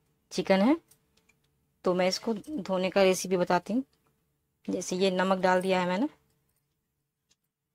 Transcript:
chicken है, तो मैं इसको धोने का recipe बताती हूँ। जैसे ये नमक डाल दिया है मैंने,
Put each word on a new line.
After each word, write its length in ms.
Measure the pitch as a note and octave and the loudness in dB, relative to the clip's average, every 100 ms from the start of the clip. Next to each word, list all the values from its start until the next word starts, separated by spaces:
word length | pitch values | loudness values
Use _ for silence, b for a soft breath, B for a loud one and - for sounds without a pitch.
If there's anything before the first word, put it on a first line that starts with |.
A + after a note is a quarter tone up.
| _ _ _ | _ _ _
chicken 280 | - F#3+ F#3+ | -4 2 4
है, 160 | A3+ E4 - _ _ _ _ _ _ _ _ _ | 4 2 -4 _ _ _ _ _ _ _ _ _
तो 100 | F#3 | -2
मैं 140 | F3+ F#3 | 0 0
इसको 260 | - A3+ | -2 -6
धोने 560 | G#3 D4+ D4+ F#3 F#3 F#3 | -8 -8 -10 -4 -2 0
का 120 | G3 | 4
recipe 340 | F#3+ F3+ F3+ F#3 | 4 2 0 -2
बताती 360 | F3+ F3 - | 2 0 0
हूँ। 120 | A#3+ - _ _ _ _ _ _ _ - | -6 -6 _ _ _ _ _ _ _ -8
जैसे 280 | F#3+ F3+ F3+ | -8 -6 -2
ये 140 | F#3+ | 0
नमक 260 | F#3 F#3 F#3+ | 0 0 2
डाल 200 | F#3 F#3 | 2 2
दिया 180 | F#3+ F#3 | 0 -2
है 80 | F3+ | 0
मैंने, 200 | F#3 D4 - _ _ _ _ _ _ _ _ _ _ _ _ _ _ _ | -2 -4 -6 _ _ _ _ _ _ _ _ _ _ _ _ _ _ _